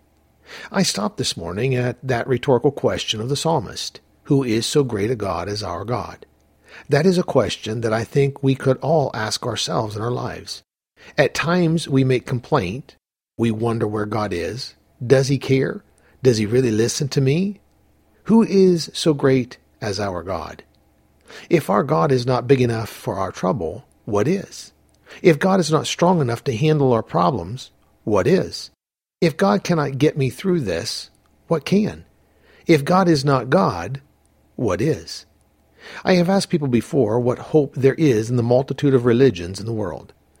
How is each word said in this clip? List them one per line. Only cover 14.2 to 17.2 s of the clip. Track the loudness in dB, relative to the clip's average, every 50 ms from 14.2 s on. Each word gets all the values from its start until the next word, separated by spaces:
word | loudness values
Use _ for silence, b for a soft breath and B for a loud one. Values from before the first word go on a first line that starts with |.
| -4 -4
is. | -4 -4 -4 -6 -6 -8 -12 -14 -16 _ _ _ _ -8 0
Does | 2 4 4 4 2
he | -2 -2
care? | 0 0 0 0 0 -2 -4 -8 -12 _ _ b b b b b
Does | b 2 2 2
he | 2
really | 0 0 2 2 2
listen | 2 0 0 0 -2 -4 -4 -2
to | 0 0